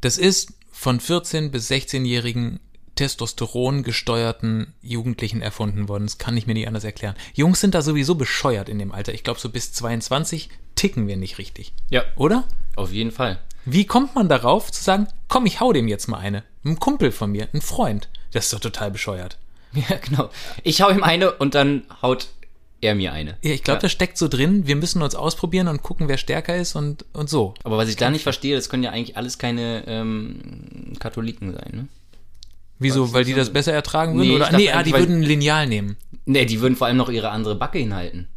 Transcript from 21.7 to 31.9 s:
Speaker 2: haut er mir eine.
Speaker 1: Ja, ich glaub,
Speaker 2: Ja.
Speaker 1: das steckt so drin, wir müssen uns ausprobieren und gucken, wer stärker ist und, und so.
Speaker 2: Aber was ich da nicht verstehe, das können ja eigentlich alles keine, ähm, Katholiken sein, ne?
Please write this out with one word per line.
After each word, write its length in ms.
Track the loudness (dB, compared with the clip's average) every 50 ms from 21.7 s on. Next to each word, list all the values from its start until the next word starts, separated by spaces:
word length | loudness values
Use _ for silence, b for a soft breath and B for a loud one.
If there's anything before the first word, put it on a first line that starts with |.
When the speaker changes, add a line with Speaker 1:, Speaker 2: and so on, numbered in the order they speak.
| 4 0 -2 -6 -14 -2 0
Speaker 2:
haut 260 | 2 2 2 -2 -10 -10 -14 -14 -16 -18 -20 -20 -20 -18 -2
er 140 | 0 2 2
mir 180 | 2 0 -2 -2
eine. 240 | -4 -6 -6 -8 -4 -2
Speaker 1:
Ja, 100 | -2 -2
ich 100 | 0 2
glaub, 120 | 0 0
Speaker 2:
Ja. 40 | 2 2
Speaker 1:
das 100 | 0 2
steckt 240 | 2 0 -2 0 0
so 80 | 0 0
drin, 380 | 2 2 4 4 4 4 4
wir 100 | 2 2
müssen 260 | 2 2 0 0 0 0
uns 120 | 0 -2
ausprobieren 540 | -2 -2 -4 -2 -2 -4 -2 0 0 0 0
und 140 | 0 -2 -4
gucken, 260 | -4 -2 0 0 2
wer 80 | 0
stärker 400 | 0 0 -2 -2 -2 -2 -2 -2
ist 180 | -2 -2 -2 -2
und, 280 | -4 -4 -4 -4 -6 -10 -14 -8
und 160 | -6 -4 0
so. 260 | 2 2 0 0 -2 -8 -6
Speaker 2:
Aber 120 | -2 0
was 120 | 0 0 0
ich 80 | 0
da 120 | 0 0 0
nicht 120 | 0 0 -2
verstehe, 320 | -2 -4 -2 -2 -2 -2
das 120 | -2 -2 -2
können 120 | -2 -2 -2
ja 60 | -2
eigentlich 260 | -4 -6 -6 -6 -8
alles 220 | -8 -8 -8 -8 -6
keine, 460 | -4 -2 -2 -2 -2 -4 -4 -6 -6
ähm, 1080 | -6 -6 -4 -4 -4 -4 -6 -6 -8 -10 -12 -12 -14 -14 -14 -16 -16 -16 -14 -12 -12 -10 -8
Katholiken 540 | -8 -8 -6 -6 -6 -6 -6 -8 -8 -8 -8
sein, 180 | -8 -10 -10 -10
ne? 160 | -10 -10 -12